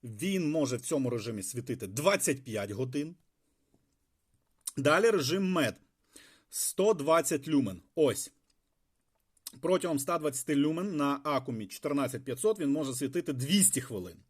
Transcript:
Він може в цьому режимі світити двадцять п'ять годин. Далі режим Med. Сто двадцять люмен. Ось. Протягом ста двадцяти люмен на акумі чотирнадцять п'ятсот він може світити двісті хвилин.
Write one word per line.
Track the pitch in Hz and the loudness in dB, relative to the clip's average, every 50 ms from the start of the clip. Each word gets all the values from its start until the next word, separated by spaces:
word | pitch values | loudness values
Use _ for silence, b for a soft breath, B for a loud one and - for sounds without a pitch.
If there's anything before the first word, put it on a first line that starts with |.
| - | -14
Він | 123 110 101 156 190 196 185 175 151 | -14 -10 -6 -4 -2 0 0 0 2
може | 151 160 147 131 123 120 | 2 2 0 0 0 -4
в | |
цьому | - - 165 143 135 123 | -4 -2 -2 0 0 0
режимі | 120 117 101 117 113 104 95 | -2 -2 -4 -4 -6 -6 -6
світити | - - 120 120 - 120 - - 92 | -6 -8 -8 -6 -6 -6 -6 -6 -8
двадцять | 98 120 147 185 202 196 - - 147 127 - | -6 0 2 2 2 2 2 0 -2 -2 -4
п'ять | - 110 107 101 104 | -6 -4 -4 -4 -4
годин. | 104 101 127 127 127 147 147 160 175 _ _ _ _ _ _ _ _ _ _ _ _ _ _ _ _ _ _ _ _ _ _ _ _ _ _ _ _ _ _ - - - | -4 -6 -6 -4 -4 -4 -6 -6 -8 _ _ _ _ _ _ _ _ _ _ _ _ _ _ _ _ _ _ _ _ _ _ _ _ _ _ _ _ _ _ -12 -8 0
Далі | 135 143 151 175 214 233 | 4 4 6 6 6 4
режим | 214 190 139 123 160 190 196 185 185 170 | 4 4 2 2 0 0 2 2 2 2
Med. | 147 113 - - _ _ _ _ B B B B B B B B B B | 2 0 0 -4 _ _ _ _ B B B B B B B B B B
Сто | - - - - - - 190 208 220 | -8 -4 -4 -4 0 2 4 4 4
двадцять | 165 139 143 160 170 160 - 170 147 135 156 | 2 4 4 4 4 4 2 -2 -2 0 2
люмен. | 156 143 127 104 92 87 - _ _ | 2 2 2 2 -4 -8 -16 _ _
Ось. | - 156 135 107 - - - _ _ _ _ _ _ _ _ _ _ _ _ _ _ _ _ _ _ _ _ _ _ _ - - - | 2 4 4 4 0 -6 -10 _ _ _ _ _ _ _ _ _ _ _ _ _ _ _ _ _ _ _ _ _ _ _ -20 -18 -6
Протягом | - 165 185 180 - 175 160 139 | 0 2 2 2 2 0 -2 -2
ста | 135 - 175 165 | -2 0 -2 0
двадцяти | 151 151 135 - - - 151 | 0 -2 -4 -4 -2 0 2
люмен | 143 143 151 160 170 180 208 185 | 2 2 2 0 -2 -4 -4 -2
на | 147 143 139 143 139 - | 0 0 0 -2 -2 -2
акумі | 151 147 135 123 131 123 110 107 95 | -2 -2 -2 -2 -4 -6 -6 -8 -10
чотирнадцять | - - - 151 147 139 135 120 - 120 - | -12 -8 -4 -2 -2 0 -2 -2 -4 -6 -6
п'ятсот | - 123 - - 214 214 208 | -6 -8 0 0 0 0 2
він | 170 139 | 0 0
може | 139 156 139 135 127 | 0 0 -2 -4 -4
світити | 127 139 135 139 175 165 - 143 | -4 -4 -2 -2 -4 -4 -4 -4
двісті | 123 127 143 180 202 190 - - 127 | -4 -2 2 4 4 6 4 4 2
хвилин. | 120 - 117 98 90 87 82 - - _ | -4 -4 -8 -8 -8 -10 -12 -16 -20 _